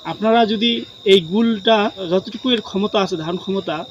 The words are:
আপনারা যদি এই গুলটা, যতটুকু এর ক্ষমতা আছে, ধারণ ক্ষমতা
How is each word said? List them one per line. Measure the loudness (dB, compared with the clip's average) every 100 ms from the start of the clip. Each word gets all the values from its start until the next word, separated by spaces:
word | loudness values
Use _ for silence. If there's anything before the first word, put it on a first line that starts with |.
আপনারা | -10 -2 2 4 4
যদি | 2 0 -2 -8 -6
এই | 4 4 4
গুলটা, | 0 2 0 2 2 2 -4 -2
যতটুকু | -2 -2 -8 -2
এর | -2 -2
ক্ষমতা | -4 -2 0
আছে, | -2 -4
ধারণ | -6 -6
ক্ষমতা | -4 -6 -4 -8 -8